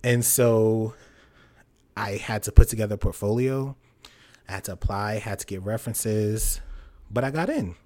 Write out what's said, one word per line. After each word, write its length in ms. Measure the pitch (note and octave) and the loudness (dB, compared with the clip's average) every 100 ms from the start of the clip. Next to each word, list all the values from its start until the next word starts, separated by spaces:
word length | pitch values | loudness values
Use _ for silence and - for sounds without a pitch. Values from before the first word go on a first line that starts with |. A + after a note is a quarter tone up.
And 200 | B2 A#2+ | 2 2
so 680 | A#2+ - A#2+ A2+ A2 A2 A2 - - _ _ _ _ _ _ _ _ - | 2 4 4 6 4 2 -2 -8 -20 _ _ _ _ _ _ _ _ -10
I 160 | G#2 | -8
had 300 | G2+ - A2 | -8 -6 -6
to 80 | - | 8
put 160 | - G#2+ | 8 8
together 260 | A2 G#2+ | 4 -4
a 40 | G#2 | -2
portfolio. 760 | - - G2+ A2+ B2+ C3+ C3+ C#3 _ _ - - - _ - | -4 -4 -2 0 -2 -2 -6 -10 _ _ -20 -20 -20 _ -14
I 40 | |
had 120 | F#2+ | -12
to 80 | - | -10
apply, 460 | F#2 - G2+ G#2 G#2+ | -6 -4 -2 -4 -4
had 220 | A2 G2 | -6 -10
to 60 | - | -8
get 160 | F#2+ | -8
references, 1000 | F#2+ A2+ - A2 A2+ G#2+ G#2+ A2 - - - - - - - | -6 -6 -6 -6 -2 0 0 0 -2 -4 -8 -16 -18 -20 -8
but 140 | G#2 | -4
I 60 | C3 | -4
got 200 | D3 F#3 | -4 -4
in. 240 | D4+ F#2 F2 | -4 -6 -10